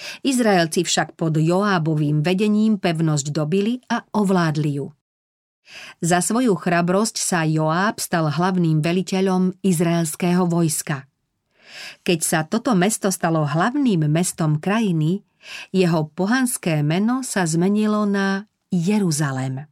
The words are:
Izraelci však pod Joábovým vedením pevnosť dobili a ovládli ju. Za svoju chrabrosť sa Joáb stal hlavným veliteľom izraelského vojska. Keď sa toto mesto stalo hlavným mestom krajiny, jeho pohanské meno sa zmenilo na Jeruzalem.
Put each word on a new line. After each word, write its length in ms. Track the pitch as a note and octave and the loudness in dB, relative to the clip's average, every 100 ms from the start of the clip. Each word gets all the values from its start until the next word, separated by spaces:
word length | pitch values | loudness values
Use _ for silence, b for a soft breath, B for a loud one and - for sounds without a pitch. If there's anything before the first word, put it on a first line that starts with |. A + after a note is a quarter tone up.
| B B | B B
Izraelci 640 | C4+ B3+ A3 F#3+ E3 F#3 E3 | -2 0 2 2 2 0 0
však 320 | - D#3 - | -2 -2 -2
pod 160 | E3 | -2
Joábovým 880 | D#3 D#3+ F3+ G#3 F#3 D#3+ D#3 D3 D3+ | 0 2 2 2 0 0 0 0 0
vedením 560 | D#3 F#3 G#3+ G#3 A3 G#3 | 0 0 2 2 2 2
pevnosť 480 | A#3+ D#3+ E3 D3 C#3+ | 0 0 0 0 -2
dobili 480 | D#3 D3+ G3 G#3 B3 - | -4 -2 0 -2 -4 -4
a 160 | A#3 - | -6 -4
ovládli 640 | G#3 G3 F#3 E3 D3+ D3+ C#3 | -2 2 2 2 0 -2 -4
ju. 160 | C3+ - _ _ _ _ _ _ B B B B | -8 -14 _ _ _ _ _ _ B B B B
Za 240 | E3+ F3 | 0 0
svoju 320 | - A3+ B3+ | 0 0 0
chrabrosť 640 | F3 F#3+ E3+ F3 F#3 A3 - | 0 0 0 2 0 -2 -4
sa 240 | - F3 | -4 -2
Joáb 560 | D#3+ D#3 D#3 E3 G#3 A#3+ | 0 0 0 0 0 -2
stal 320 | - F3 D#3 | -4 -2 -2
hlavným 480 | C#3+ F#3 F#3 E3+ D#3 | 0 0 2 2 2
veliteľom 800 | D#3+ F#3 F3+ F#3+ F#3+ F#3 F#3 - F#3+ | 0 -2 -2 -2 0 2 0 0 0
izraelského 800 | E3 E3+ E3+ D#3+ - F3 F3 F3 | 2 2 0 -2 -2 0 2 2
vojska. 640 | E3+ E3 - - C#3 - _ _ _ _ B B B B B - | 2 0 -2 -6 -8 -10 _ _ _ _ B B B B B -2
Keď 120 | E3+ | 0
sa 240 | - E3 D3+ | 0 -2 0
toto 320 | A3+ C4+ F#3+ | -2 2 2
mesto 320 | F#3+ - G3+ | 2 0 -4
stalo 320 | - E3+ D#3+ | 0 0 0
hlavným 640 | C#3+ D#3 G#3 D4 C4 F3 D3+ | 0 0 0 2 2 2 2
mestom 560 | D#3+ F#3 - D#3 D3+ | 2 0 -2 0 0
krajiny, 640 | - A3 G#3+ D#3+ D#3 G3 _ B B B B | 0 0 0 0 0 -2 _ B B B B
jeho 320 | F#3 F3+ E3 D#3 | 0 2 2 -2
pohanské 720 | - G3 B3+ B3+ - F3+ D3+ D3 | -4 0 0 0 -2 -2 0 0
meno 400 | F3 G#3+ B3+ B3+ | 0 0 -2 -2
sa 160 | G3+ E3+ | -2 0
zmenilo 560 | E3 F3+ G#3 G#3+ G#3 G#3 | 2 2 2 2 0 0
na 400 | G3+ G3 G3 G#3 _ - | 0 0 -2 -6 _ -4
Jeruzalem. 960 | F#3 E3 G#3+ F#3 D3 D3 C3 C3 C3 D3+ | -2 2 2 2 0 -2 -2 -4 -6 -10